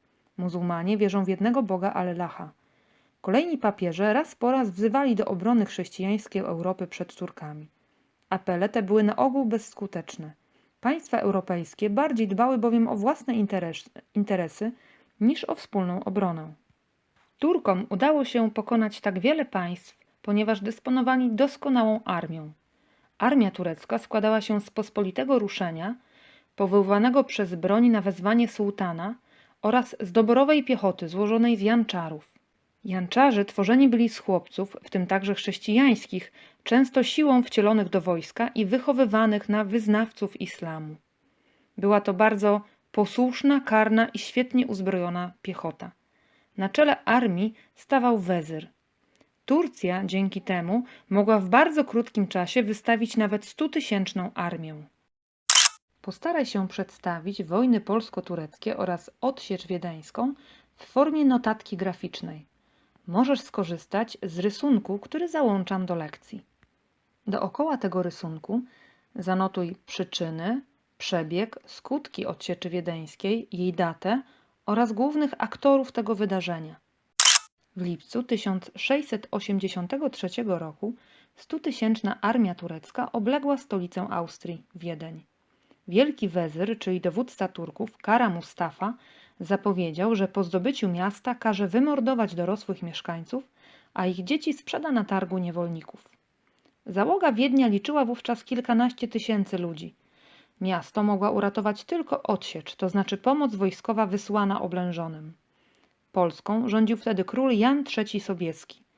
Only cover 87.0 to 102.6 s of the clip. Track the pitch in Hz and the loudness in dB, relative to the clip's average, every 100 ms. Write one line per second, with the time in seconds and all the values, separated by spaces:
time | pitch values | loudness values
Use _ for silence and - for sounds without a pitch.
87 | 180 170 247 - 190 - 160 - 220 - | -2 -2 -4 -4 -6 -6 -12 -8 -10 -8
88 | - 226 233 170 - - 165 - 202 247 | 0 2 2 0 -8 -6 -6 -4 -6 -6
89 | _ - - - 170 196 208 185 170 156 | _ -20 -20 -14 -4 -2 0 0 -2 -2
90 | 202 220 190 196 175 185 208 269 196 175 | 0 2 0 -2 -2 0 -2 0 -2 0
91 | 190 202 - 247 226 196 202 208 294 285 | -2 -4 -6 -4 -2 0 0 2 2 2
92 | 226 247 208 170 175 214 - 190 170 160 | 0 0 0 -2 -2 -4 -6 -8 -8 -10
93 | - 170 165 247 262 _ _ - _ - | -8 -10 -8 -10 -10 _ _ -20 _ -2
94 | 185 180 180 302 320 285 - - 311 247 | -2 -2 -2 -2 -2 -6 -6 -6 -2 0
95 | 214 196 185 185 175 170 170 165 - - | 0 -2 -2 -4 -4 -4 -4 -6 -10 -20
96 | _ _ _ _ _ _ _ _ - 190 | _ _ _ _ _ _ _ _ -6 0
97 | 240 381 330 220 269 269 240 202 202 294 | 2 4 2 2 4 4 4 2 0 0
98 | 233 240 - 233 - 247 247 233 247 247 | 0 -2 -4 -6 -4 -4 0 2 2 0
99 | 240 226 - 214 190 185 175 156 170 - | -6 -4 -2 0 0 -4 -6 -8 -12 -16
100 | _ _ _ _ _ _ 185 180 - - | _ _ _ _ _ _ -2 -2 -2 0
101 | 208 202 202 214 202 214 208 208 - 339 | 2 2 2 2 0 0 -2 -4 -4 -6
102 | - - - 196 - 160 | -2 -4 -2 -4 -4 -12